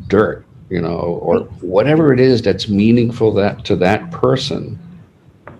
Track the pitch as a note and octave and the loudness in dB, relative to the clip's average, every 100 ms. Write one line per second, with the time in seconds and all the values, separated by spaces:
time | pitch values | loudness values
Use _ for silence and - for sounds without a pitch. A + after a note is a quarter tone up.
0 | - G2 G#2+ - - - - F2+ E2 F2 | -2 0 0 -2 -14 -20 -10 -6 -4 -4
1 | F2 E2+ E2+ F#2 - - F2+ F#2 C3 D#3 | -6 -6 -2 -2 -2 -10 -2 0 2 2
2 | D3+ B2 C3 A#2+ - - - G2+ A2 A#2+ | 4 4 4 2 0 -2 0 2 4 4
3 | A#2 A2+ A2 G2 G2+ - - F2+ F2+ G#2+ | 2 0 0 2 0 -2 -4 0 2 0
4 | E3+ - B2+ C3 C#3 - - A2 - - | -4 -2 0 0 -2 -8 -10 -14 -16 -20
5 | - _ _ _ - | -20 _ _ _ -20